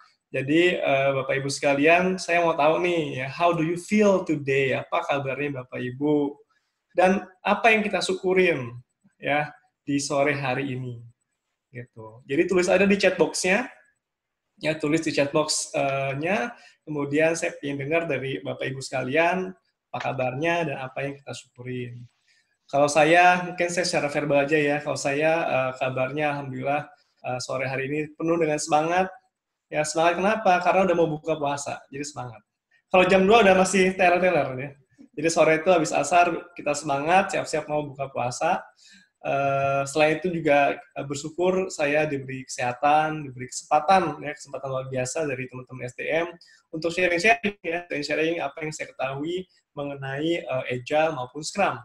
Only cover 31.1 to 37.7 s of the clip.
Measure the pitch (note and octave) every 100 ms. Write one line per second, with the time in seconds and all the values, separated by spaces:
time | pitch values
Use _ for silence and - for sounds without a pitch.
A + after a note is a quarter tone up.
31.1 | D3+ D#3+ D3 C#3+ C#3 - - - C#3 C#3+
32.1 | C3 B2 A2 _ _ _ _ _ F#3 F3+
33.1 | F#3+ F#3+ A#3 G3+ F#3 F#3 G3+ F#3 F#3 F3+
34.1 | F3 F3+ D#3+ C3+ B2+ C#3 - _ _ -
35.1 | - D#3+ D#3+ D#3 D#3+ F#3 F3 D3+ D3 C#3+
36.1 | F3 F3 E3 - - C#3+ D3 D3+ C#3 D3+
37.1 | F#3+ G3 D3+ C3 D#3 D3+